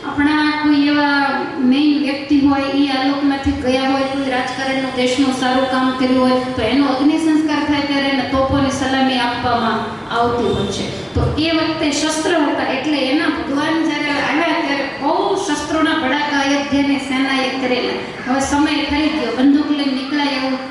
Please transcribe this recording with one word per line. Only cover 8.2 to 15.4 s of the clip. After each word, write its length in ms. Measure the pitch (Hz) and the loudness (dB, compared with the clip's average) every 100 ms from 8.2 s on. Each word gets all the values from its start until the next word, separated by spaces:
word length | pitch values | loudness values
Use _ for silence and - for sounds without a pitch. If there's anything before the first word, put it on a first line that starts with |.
તોપોની 480 | 254 269 269 277 262 | 0 0 2 2 0
સલામી 480 | - 262 269 262 254 | 0 -2 0 0 0
આપવામાં 600 | 240 240 254 233 226 220 208 - - 233 | -2 -2 0 0 0 -2 -4 -8 -6 -2
આવતી 320 | 240 233 202 | 0 0 0
હોય 240 | - 202 | 0 -2
છે. 420 | - - - - | -4 -6 -6 -6
તો 80 | - - - | -2 0 0
એ 140 | 320 | 0
વખતે 400 | 330 320 320 311 | 0 0 -2 -2
શસ્ત્ર 440 | - 311 320 370 339 | 0 -2 -2 0 2
હતા, 380 | 285 294 262 | 2 0 -2
એટલે 240 | 262 302 294 | -2 -2 0
એના 280 | 254 294 339 | 0 0 0
ભગવાન 580 | - - 277 311 320 | -2 -2 -2 0 0
જ્યારે 260 | 311 294 294 | 0 -2 -2
આવ્યા 520 | 285 254 285 339 330 | -2 -2 0 0 -2
ત્યારે 280 | 294 277 254 - | -2 -4 -4 -4
બહુ 340 | 277 349 403 | -2 0 0
શસ્ત્રોના 580 | 392 | -2